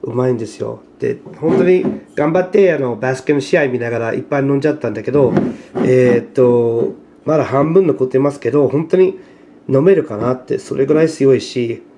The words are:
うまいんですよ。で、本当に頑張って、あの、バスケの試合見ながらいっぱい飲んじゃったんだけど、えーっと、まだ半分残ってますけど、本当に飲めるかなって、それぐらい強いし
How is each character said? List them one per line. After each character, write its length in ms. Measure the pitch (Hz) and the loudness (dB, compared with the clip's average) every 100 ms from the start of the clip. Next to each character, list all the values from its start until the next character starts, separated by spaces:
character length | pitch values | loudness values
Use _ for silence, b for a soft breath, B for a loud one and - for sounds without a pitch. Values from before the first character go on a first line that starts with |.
う 80 | - | -6
ま 180 | 117 127 | -2 -2
い 40 | |
ん 20 | 120 | -2
で 80 | |
す 140 | 110 - | -8 -10
よ。 220 | 113 - _ _ | -12 -12 _ _
で、 180 | - 58 - - | -6 -6 -12 -6
本 160 | 156 190 | -2 2
当 60 | |
に 200 | 180 180 - - - | 2 2 0 -6 -10
頑 180 | - - | -4 0
張 100 | 175 | 0
っ 100 | 180 | 0
て、 200 | 202 190 | 2 2
あ 60 | 151 | 2
の、 180 | 131 | -4
バ 200 | 110 127 | -4 -4
ス 100 | 131 | -4
ケ 80 | - | -2
の 80 | 147 | -2
試 160 | 139 175 | 0 0
合 120 | 139 | 0
見 100 | 120 | -2
な 100 | 120 | -4
が 80 | 117 | -4
ら 160 | 113 | -4
い 60 | - | -6
っ 20 | |
ぱ 180 | - 143 | -4 -2
い 40 | |
飲 100 | 139 | 0
ん 80 | 139 | 0
じ 60 | 147 | 0
ゃ 60 | |
っ 40 | 147 | -2
た 100 | 117 | -6
ん 60 | |
だ 80 | 107 | -6
け 80 | 107 | -2
ど、 240 | 143 127 - B B B - | 2 2 2 B B B -4
え 460 | - 127 123 120 | 2 4 4 2
ー 0 | |
っ 40 | 110 | 0
と、 680 | - 123 120 117 117 - - - _ | 2 4 4 2 -2 -4 -6 -20 _
ま 120 | - 156 | -2 0
だ 60 | |
半 300 | 139 135 151 | 0 0 2
分 140 | 180 175 | 2 2
残 180 | - | 0
っ 20 | 131 | 0
て 120 | 135 | 0
ま 100 | 139 | 0
す 100 | 139 | -2
け 120 | 117 | -2
ど、 160 | 143 131 | 0 0
本 200 | 143 160 | -2 0
当 100 | 185 | 2
に 200 | 185 - B B B B - | 2 0 B B B B -2
飲 160 | 135 | 2
め 120 | 165 | 4
る 80 | 185 | 2
か 140 | - 107 | 0 -4
な 160 | 120 | -4
っ 120 | 127 | -4
て、 140 | - - | -6 -8
そ 160 | - | -6
れ 100 | 135 | -4
ぐ 80 | 139 | 0
ら 80 | 156 | 2
い 80 | 160 | 0
強 240 | - 139 | 2 2
い 80 | 123 | 2
し 400 | - 127 117 117 - | 0 -6 -6 -6 -14